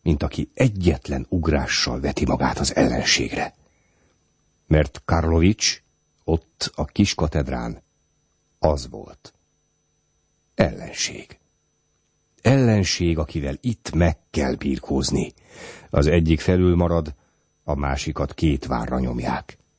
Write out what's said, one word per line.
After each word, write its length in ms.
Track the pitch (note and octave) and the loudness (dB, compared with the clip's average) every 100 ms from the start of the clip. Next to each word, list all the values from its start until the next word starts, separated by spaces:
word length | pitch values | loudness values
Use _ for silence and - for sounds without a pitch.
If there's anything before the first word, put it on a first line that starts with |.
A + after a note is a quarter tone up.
mint 200 | E2+ D2 | 0 0
aki 280 | C#2 - - | -2 -6 -4
egyetlen 720 | - C3 G2 F2 C#2 - C2+ B1 | 0 0 2 0 0 -2 -6 -2
ugrással 720 | F2+ D#2+ D2 C2 - - B1 | -2 0 0 0 -2 -2 -4
veti 260 | - - - | -4 -2 0
magát 320 | - - - | 0 0 -2
az 180 | - - | -2 0
ellenségre. 760 | - - - - - - - - _ _ _ _ _ _ _ _ _ _ - | 0 0 0 0 0 -4 -6 -8 _ _ _ _ _ _ _ _ _ _ 2
Mert 360 | D2+ C#2 - | 2 2 -4
Karlovics 800 | - E2 D#2+ E2 F2+ A2+ - - _ _ _ _ | -2 0 2 4 4 4 -2 -4 _ _ _ _
ott 480 | - E2 - - - | -4 -4 -4 -10 -8
a 100 | - | -6
kis 300 | D#2 - G#2 | -2 2 2
katedrán 680 | - D2+ D#2 C2 B1+ A#1 - _ _ _ _ _ _ _ _ | 2 0 0 -2 -4 -8 -10 _ _ _ _ _ _ _ _
az 300 | D#2+ C#2+ B1+ | 0 0 -4
volt. 460 | G#1+ - - - _ _ _ _ _ _ _ _ _ _ _ _ | -14 -18 -20 -20 _ _ _ _ _ _ _ _ _ _ _ _
Ellenség. 840 | - E2 - - - - - - - _ _ _ _ _ _ _ _ _ _ | 0 0 0 -10 -8 -8 -8 -18 -20 _ _ _ _ _ _ _ _ _ _
Ellenség, 760 | A#2 C3+ A#2+ G#2+ F2 - F2 D#2+ | 2 4 6 4 2 0 0 0
akivel 380 | D2 D#2+ C#2 C#2+ | -2 -4 -6 -4
itt 320 | - - - | -6 -6 -4
meg 260 | D#2+ E2+ - _ | 2 2 0 _
kell 240 | G#2+ G#2 | -2 -2
birkózni. 800 | - C#2+ C2 - C2+ B1 - - - _ - - - - | -2 -4 -4 -2 -2 -2 -2 -4 -10 _ -20 -20 -20 -2
Az 160 | C#2+ D2 | 2 4
egyik 340 | E2+ D#2+ D#2 | 4 4 2
felül 360 | - F#2 F2+ F2 | 4 4 4 4
marad, 380 | F2 E2+ D2+ - _ _ _ _ | 2 0 -2 -10 _ _ _ _
a 100 | - | -6
másikat 600 | C#2+ C#2 C#2 - C#2+ C#2 | -2 -2 -4 -4 -6 -6
két 320 | - D#2+ C2+ - | -2 0 0 -4
várra 320 | A#1+ A1+ B1+ | -6 -4 -4
nyomják. 600 | B1+ A#1 A#1+ - - - _ | -4 -4 -4 -6 -8 -20 _